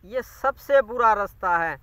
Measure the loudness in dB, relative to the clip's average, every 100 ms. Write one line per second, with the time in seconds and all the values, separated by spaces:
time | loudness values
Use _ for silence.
0 | -8 -10 -10 -6 -6 -6 2 2 2 0
1 | 2 2 -2 -6 -2 -2 -2 -8